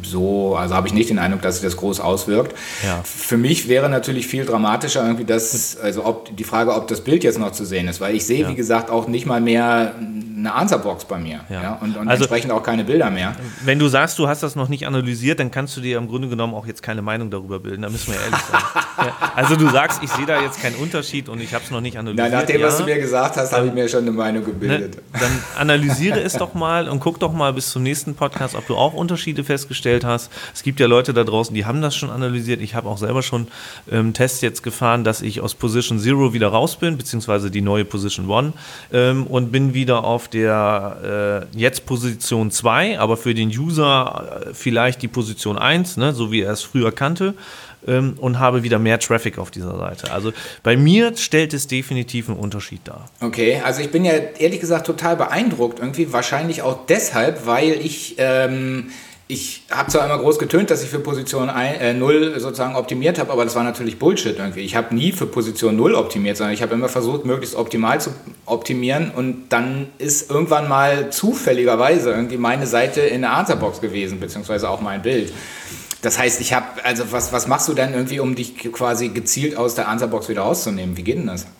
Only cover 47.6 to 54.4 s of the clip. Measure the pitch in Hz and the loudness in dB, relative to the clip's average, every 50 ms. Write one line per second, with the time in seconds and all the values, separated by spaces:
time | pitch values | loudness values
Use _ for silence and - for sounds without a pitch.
47.6 | - - - - - - 127 127 135 135 - - 131 127 123 123 131 127 123 123 | -20 -20 -20 -10 -4 0 2 2 2 0 -2 -2 -2 0 0 4 4 4 4 4
48.6 | 117 120 113 107 110 110 113 113 - - 117 113 - 110 - - 92 90 - 92 | 2 2 2 4 4 4 2 2 2 2 0 0 0 -2 -6 -6 -10 -10 -8 -8
49.6 | 90 90 90 90 90 92 90 - - - - 95 101 110 110 - - - - - | -8 -6 -6 -6 -6 -8 -8 -8 -8 -6 -4 -4 -4 -4 -6 -6 -12 -14 -12 -4
50.6 | - 113 117 131 143 156 180 220 233 233 226 233 - - - 156 160 156 151 139 | 2 4 6 6 8 8 8 8 6 4 2 -2 -4 2 2 2 2 2 0 -4
51.6 | 135 135 131 127 127 - 139 127 120 123 - 120 113 - 107 90 104 101 95 104 | -4 -2 -4 -4 -4 -2 -4 -4 -4 -2 -4 -4 -4 -4 -4 -4 -4 -4 -6 -6
52.6 | 95 - 101 90 - - - - - - _ - 123 117 113 120 113 117 127 - | -8 -10 -14 -14 -14 -16 -16 -16 -18 -18 _ -6 -6 -4 0 2 4 4 4 4
53.6 | - 131 127 139 147 143 - 165 180 175 160 151 143 - - - | 2 0 -2 -2 -2 0 2 2 4 4 4 4 2 -2 -2 2